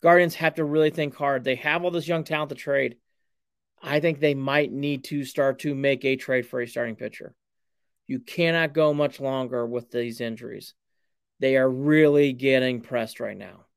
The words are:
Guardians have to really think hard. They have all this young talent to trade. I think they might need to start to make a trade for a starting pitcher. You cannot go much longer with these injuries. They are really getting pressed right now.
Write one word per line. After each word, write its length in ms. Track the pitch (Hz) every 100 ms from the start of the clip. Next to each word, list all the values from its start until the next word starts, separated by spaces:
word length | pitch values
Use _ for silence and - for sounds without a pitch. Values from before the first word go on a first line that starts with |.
Guardians 340 | 170 175 175 -
have 200 | 165 160
to 80 |
really 260 | 156 151 156
think 240 | 156 147
hard. 280 | - 143 139
They 140 | 127 127
have 280 | 151 160
all 60 | 175
this 180 | 175 151
young 160 | 165
talent 260 | 156 156 147
to 40 |
trade. 420 | 131 - 139 131 - _ _ _ _ _ _ _ _
I 180 | 160 147
think 200 | 165 147
they 140 | 151
might 360 | 139 135 143 147
need 340 | 135 143 139
to 200 | - 147
start 360 | 131 - 139 131
to 140 | 151
make 300 | 139 139 131
a 120 | 135 135
trade 300 | - 131 120
for 140 | 131
a 80 | 120
starting 280 | - 120 110
pitcher. 380 | 110 - - _ _ _ _ _ _ _ _
You 100 | 131
cannot 560 | 120 - 170 165 160
go 180 | 147 151
much 280 | 147 147 -
longer 440 | 135 131 127 123
with 260 | 117 120 120
these 300 | 120 120 117
injuries. 540 | 120 113 117 113 - _ _ _ _ _ _ _
They 180 | 135 135
are 140 | 131
really 640 | 127 143 151 151 147 143
getting 480 | 127 135 131 127 123
pressed 400 | - 123 110 -
right 160 | 113 101
now. 300 | 95 98 _